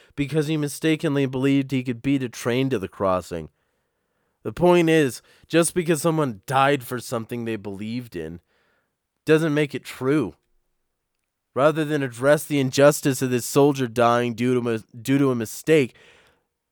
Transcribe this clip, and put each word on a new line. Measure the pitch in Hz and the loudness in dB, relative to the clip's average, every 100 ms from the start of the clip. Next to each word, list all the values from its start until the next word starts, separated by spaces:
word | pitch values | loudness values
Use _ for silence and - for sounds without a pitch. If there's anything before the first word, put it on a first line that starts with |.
| _ - | _ -8
because | 143 156 147 | -4 -2 -2
he | 160 | -2
mistakenly | 147 - 160 156 165 143 139 | -4 -2 -2 0 0 0 0
believed | 131 139 139 135 | 0 2 2 0
he | 135 | -4
could | 127 117 | -4 -4
beat | 139 139 | -2 -2
a | 127 | -2
train | - 123 120 135 | -6 -4 0 0
to | 120 | -2
the | 92 | -4
crossing. | - 98 92 90 85 78 _ _ _ _ _ _ _ _ _ | -4 0 0 -4 -10 -12 _ _ _ _ _ _ _ _ _
The | 120 | -12
point | 113 175 175 165 | 0 4 4 4
is, | 160 143 - - _ - | 4 2 -2 -14 _ -2
just | 160 170 | 0 0
because | - 165 160 | 0 -2 0
someone | 170 156 143 104 - | 0 0 -2 -4 -2
died | 135 135 147 | 2 2 2
for | 120 123 | -2 -10
something | - 123 113 120 117 | -6 -8 -6 -8 -6
they | 110 | -8
believed | 101 98 107 120 120 87 | -8 -10 -10 -10 -10 -10
in | 80 87 _ _ _ _ _ _ _ _ - | -10 -12 _ _ _ _ _ _ _ _ 2
doesn't | 156 165 | 2 2
make | 147 147 | -2 -2
it | 131 | -6
true. | - - 131 151 104 - _ _ _ _ _ _ _ _ _ _ _ - | -12 -6 -2 0 -2 -8 _ _ _ _ _ _ _ _ _ _ _ 0
Rather | 143 156 | 2 2
than | 147 151 | -2 -2
address | 135 117 135 156 | -4 -2 2 2
the | - 143 | 2 -2
injustice | 131 131 139 151 147 127 | 0 4 6 6 0 0
of | 131 | 0
this | 123 - | -2 0
soldier | - 143 139 127 | 4 4 4 -2
dying | 110 117 120 120 110 | 2 2 2 0 -2
due | 123 | 0
to | 127 | 0
mi-, | 120 113 101 120 | 0 -4 -8 -10
due | 113 139 | -2 2
to | 139 | 2
a | 123 | 0
mistake, | 110 - - 156 127 - - _ _ _ _ _ _ | -4 -6 2 2 2 -4 -20 _ _ _ _ _ _